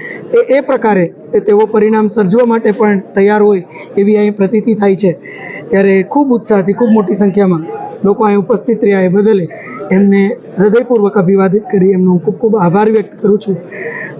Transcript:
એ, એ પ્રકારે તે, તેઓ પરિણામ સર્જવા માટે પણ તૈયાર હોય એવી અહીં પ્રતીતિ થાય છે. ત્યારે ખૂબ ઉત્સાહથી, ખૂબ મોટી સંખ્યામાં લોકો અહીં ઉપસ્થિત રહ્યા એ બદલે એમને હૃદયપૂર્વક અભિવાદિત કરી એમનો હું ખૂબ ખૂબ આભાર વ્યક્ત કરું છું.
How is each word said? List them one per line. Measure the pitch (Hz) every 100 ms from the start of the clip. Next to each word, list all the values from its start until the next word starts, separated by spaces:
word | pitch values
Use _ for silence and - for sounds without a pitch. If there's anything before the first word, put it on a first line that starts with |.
| - - -
એ, | 226 240
એ | 269
પ્રકારે | 262 240 220 202 170 - -
તે, | 208
તેઓ | 196 208
પરિણામ | 214 214 214 220 214
સર્જવા | 214 190 220 240
માટે | 226 220
પણ | 196 214 202
તૈયાર | - - 196 214
હોય | 208 196 170 - - -
એવી | 202 214
અહીં | 208 208
પ્રતીતિ | 196 214 240
થાય | 214 202 190
છે. | 202 151 - - - - -
ત્યારે | 196 196 190
ખૂબ | 185 277 277
ઉત્સાહથી, | 240 233 208 180
ખૂબ | 202 240
મોટી | 220 190
સંખ્યામાં | 196 202 185 196 170 160 - - - 190
લોકો | 202
અહીં | 214 202
ઉપસ્થિત | 190 226 - 220
રહ્યા | 202 190
એ | 185
બદલે | 190 208 202 160 - - - -
એમને | 190 196 196 196 - - -
હૃદયપૂર્વક | 202 226 247 240 202 202
અભિવાદિત | 175 196 190 202 208
કરી | 202 185
એમનો | 185 185
હું | 180
ખૂબ | 214 -
ખૂબ | 226 214
આભાર | 175 175 208
વ્યક્ત | 220 196 -
કરું | 202 208
છું. | 208 170 - - 156 - - -